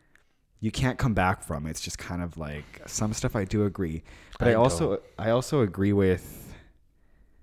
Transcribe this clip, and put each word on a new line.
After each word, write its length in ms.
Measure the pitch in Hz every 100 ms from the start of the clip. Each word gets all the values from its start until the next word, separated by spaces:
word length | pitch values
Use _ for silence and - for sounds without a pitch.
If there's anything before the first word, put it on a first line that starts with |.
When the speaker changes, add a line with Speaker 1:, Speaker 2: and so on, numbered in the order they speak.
| _ _ _ _ _ _
Speaker 1:
you 100 | 110
can't 280 | - 127 123
come 140 | 131
back 280 | 95 92 110
from. 240 | - 76 78
It's 140 | 76
just 180 | 85 -
kind 240 | - 87
of 140 | 87 82
like, 440 | 76 73 73 - -
some 260 | - 107
stuff 200 | 110 127
I 100 | 113
do 200 | 95 107
agree. 380 | 104 90 87 80 - - - -
But 100 | 123
I 40 |
Speaker 2:
I 20 |
Speaker 1:
also, 340 | 113 127 170 156
Speaker 2:
don't. 120 | 127 - -
Speaker 1:
I 120 | 107
also 300 | 120 - 151
agree 320 | 107 90 101
with, 640 | 101 95 92 - - - - - _ _ _ _ _ _ _